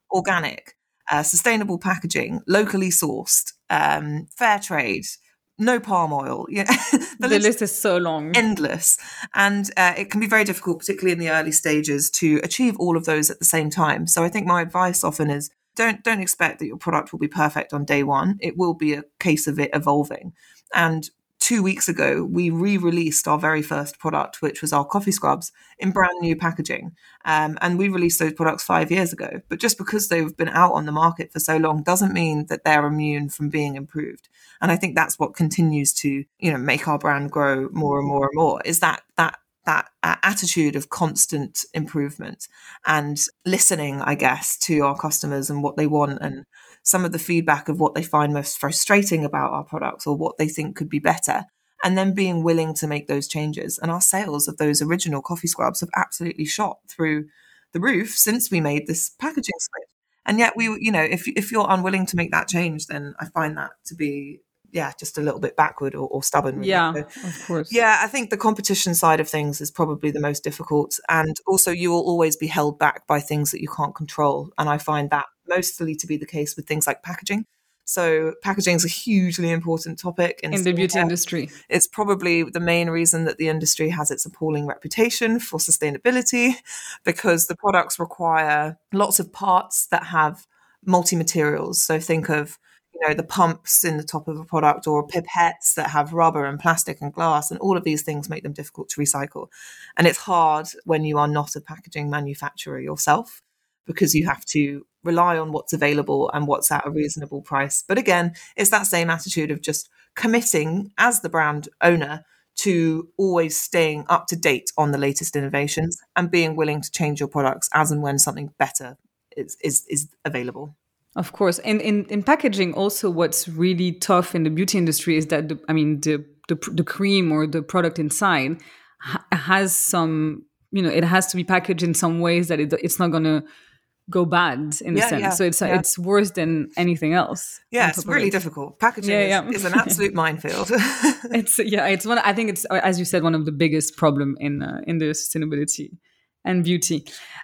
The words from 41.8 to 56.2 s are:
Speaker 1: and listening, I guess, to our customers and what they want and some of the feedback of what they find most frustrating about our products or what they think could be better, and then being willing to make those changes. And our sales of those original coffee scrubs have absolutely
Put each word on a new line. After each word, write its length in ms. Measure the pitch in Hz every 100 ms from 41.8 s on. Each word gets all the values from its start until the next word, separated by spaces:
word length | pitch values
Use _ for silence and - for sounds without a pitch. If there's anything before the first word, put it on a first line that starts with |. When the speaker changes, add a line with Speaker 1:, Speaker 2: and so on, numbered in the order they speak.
| 147 151 143 - - - - - - - -
Speaker 1:
and 320 | 151 147 147 - - 175
listening, 560 | 185 - 165 143 139
I 140 | - 147
guess, 420 | 127 131 - -
to 200 | - 151
our 160 | 139 143
customers 520 | 156 - 147 139 135
and 120 | 143
what 120 | 143 -
they 120 | 151
want 320 | 151 143 -
and 240 | 147 135 - _ - _ -
some 200 | 185 175
of 80 |
the 60 | 170
feedback 500 | 170 170 160 143 -
of 100 | 147
what 160 | 151 147
they 80 |
find 300 | 165 151 147
most 240 | 147 143 -
frustrating 640 | 143 - - 202 196 160
about 280 | 147 143 139
our 100 | 143
products 420 | 147 156 - - 147
or 120 | 147
what 200 | 160 -
they 120 | 156
think 260 | 156 151 -
could 140 | 151
be 100 | 147
better, 460 | 165 160 - 143 - _ _ _
and 160 | 180 190
then 160 | 190
being 300 | 190 190 170
willing 300 | 165 165 160
to 140 | 156 151
make 200 | 147 147
those 180 | 143 -
changes. 520 | 156 151 147 - -
And 80 | 170
our 120 | 175
sales 480 | - 190 202 143 -
of 80 | 151
those 240 | 151 147
original 400 | 151 175 165 143
coffee 260 | - 170 165
scrubs 320 | - - 180
have 100 | 170 185
absolutely 480 | - -